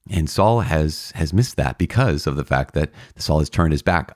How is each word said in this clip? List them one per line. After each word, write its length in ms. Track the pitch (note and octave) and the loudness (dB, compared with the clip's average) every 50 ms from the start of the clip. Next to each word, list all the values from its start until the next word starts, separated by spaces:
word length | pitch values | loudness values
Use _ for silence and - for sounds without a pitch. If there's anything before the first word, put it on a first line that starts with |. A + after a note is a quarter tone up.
| - - | -12 -4
And 200 | G2 E2+ D#2 - | -2 -2 -2 0
Saul 320 | - - G2 A2 A#2 A#2 | 0 2 2 4 4 2
has, 500 | - - D#2+ D#2 D#2 D#2 - - - - | 0 0 0 0 0 0 -4 -6 -12 -10
has 200 | - - D#2+ D2 | -6 -4 -4 0
missed 260 | F2 G#2+ B2+ - - | 2 0 0 0 0
that 200 | - C#2 C2 C2 | -2 -2 -2 -2
because 480 | - E2+ - - A2+ C3+ G#2 D2 C#2+ - | -2 -4 -2 0 0 2 2 0 -2 -2
of 100 | D2 C#2 | -4 -4
the 80 | D2 C#2 | -4 -2
fact 300 | - C#2+ C2+ C2+ - - | -2 0 -2 -2 -2 -2
that 180 | D2+ D2+ - - - - - - | -2 -2 -2 -6 -14 -20 -20 -16
Saul 220 | - - - D2+ D#2 | -10 -2 0 2 2
has 100 | D2 - | 0 0
turned 220 | - - E2+ D#2 | 0 2 2 2
his 120 | D2 D2 - | 2 0 0
back 280 | F2+ F2 D#2+ - - - | 0 0 0 -2 -6 -8